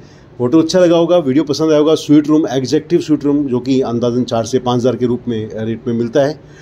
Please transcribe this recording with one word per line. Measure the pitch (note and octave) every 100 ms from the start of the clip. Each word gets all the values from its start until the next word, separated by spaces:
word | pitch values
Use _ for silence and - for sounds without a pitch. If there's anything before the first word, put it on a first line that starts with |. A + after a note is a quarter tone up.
| - - - -
होटल | B2 D#3+
अच्छा | D#3+ F#3
लगा | F3 E3+
होगा, | E3+ F3
वीडियो | C#3 C3
पसंद | D3 C#3 D#3+
आया | D3+
होगा। | D3+
स्वीट | D3+ - D3 D3
रूम, | D#3 D#3+
एग्जीक्यूटिव | C3 B2+ D3+ D#3 E3+
स्वीट | E3+ D3+
रूम, | C#3+ C#3+ C#3
जो | B2
कि | B2 C3
अंदाजन | A2+ A#2 A#2+ B2
चार | A#2 A#2
से | A2 B2+
पाँच | B2 B2
हज़ार | A#2+ A2+
के | A#2+
रूप | A#2+ A#2
में | A2 A2 -
rate | A2+ A2 A#2+
में |
मिलता | A#2 A#2 D3
है। | C#3 D#3 - -